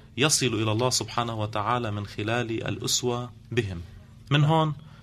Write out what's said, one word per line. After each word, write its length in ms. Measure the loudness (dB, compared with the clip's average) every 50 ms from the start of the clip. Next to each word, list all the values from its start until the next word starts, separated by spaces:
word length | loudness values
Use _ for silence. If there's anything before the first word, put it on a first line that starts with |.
| -20 -12 -2
يصلوا 460 | 0 2 2 4 2 2 2 2 2
إلى 100 | 2 2
الله 180 | 2 2 2 2
سبحانه 440 | 2 0 -2 -2 -2 -2 -2 -2 -2
وتعالى 560 | -2 -4 -2 -2 -2 0 0 0 0 0 -2
من 160 | -4 -4 -6
خلال 600 | -6 -6 -4 -2 0 0 0 0 -2 -2 -4 -2 -4
الأسوة 600 | -4 -4 -2 -2 -2 0 0 0 -2 -2 -4 -8 -12 -18 -12 -2
بهم. 280 | -2 0 0 0 -4 -8 -8 -12 -16 -20 -20 -20 -20 -20 -4 2
من 140 | 4 4 6
هون 300 | 6 6 4 4 2 0 -6 -12 -18 -20 -20